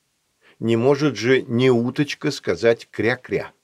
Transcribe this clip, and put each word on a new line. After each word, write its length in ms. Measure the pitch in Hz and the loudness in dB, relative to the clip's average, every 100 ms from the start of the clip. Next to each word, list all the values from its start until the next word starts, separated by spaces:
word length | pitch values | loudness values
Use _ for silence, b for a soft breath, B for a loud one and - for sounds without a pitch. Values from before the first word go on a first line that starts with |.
| _ _ _ _ b b | _ _ _ _ b b
Не 180 | 113 113 | -2 2
может 380 | 127 139 151 | 2 2 0
же 280 | 104 117 131 | -2 0 0
не 280 | - 117 131 | 0 2 4
уточка 640 | 120 123 131 147 - 151 | 2 0 -4 -4 -4 -8
сказать 560 | 143 - 85 117 117 - | -6 -6 0 2 0 -4
"кря-кря". 640 | - 107 127 - 92 - _ | -4 -2 -4 -4 -6 -6 _